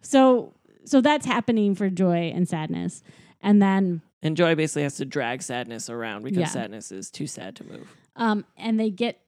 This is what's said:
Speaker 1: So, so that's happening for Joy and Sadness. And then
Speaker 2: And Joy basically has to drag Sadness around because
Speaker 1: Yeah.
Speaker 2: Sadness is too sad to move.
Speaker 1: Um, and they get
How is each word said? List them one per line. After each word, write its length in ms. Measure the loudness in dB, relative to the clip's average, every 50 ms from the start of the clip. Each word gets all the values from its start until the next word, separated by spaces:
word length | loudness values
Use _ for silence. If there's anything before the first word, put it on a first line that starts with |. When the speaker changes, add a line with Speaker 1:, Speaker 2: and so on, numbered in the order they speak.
| _
Speaker 1:
So, 520 | 2 4 6 8 8 6 4 2 -4 _ _ _ _ _ _ _
so 160 | 2 4 4
that's 260 | 6 6 2 2 0
happening 480 | 0 -2 0 0 0 2 2 2 2 2
for 160 | 0 -2 -2
Joy 400 | 0 2 2 2 4 2 0 -2 0
and 140 | -2 -2 0
Sadness. 540 | -2 -4 -4 -4 -6 -4 -6 -6 -8 -10 _ -20 -20 -20 -20 _ _ _ 2
And 180 | 4 6 6
then 420 | 6 6 4 2 2 0 -2 -4 -8 _ _ _ -4
Speaker 2:
And 140 | -4 2
Joy 180 | 2 4 4 4
basically 300 | 2 0 -2 -2 -2 -2
has 120 | -2 -4 -6
to 60 | -10
drag 380 | -6 -4 -4 -4 -2 -4 -6 -8
Sadness 480 | -8 -8 -8 -8 -8 -10 -12 -10 -10
around 320 | -8 -8 -8 -8 -8 -8 -8
because 160 | -4 -2 0
Speaker 1:
Yeah. 80 | 0
Speaker 2:
Sadness 460 | 0 -2 -6 -8 -8 -10 -14 -14 -14 -14
is 180 | -14 -14 -14
too 160 | -12 -10 -10
sad 300 | -10 -10 -12 -14 -16 -16
to 80 | -16 -18
move. 280 | -18 -18 -20 -20 -20 -20 _ _ _ _
Speaker 1:
Um, 300 | -4 -2 -2 -2 -2 -4 _ _
and 220 | _ -4 -2 0 0
they 120 | 0 -2
get 280 | -2 -2 -4 -6 -6 _ _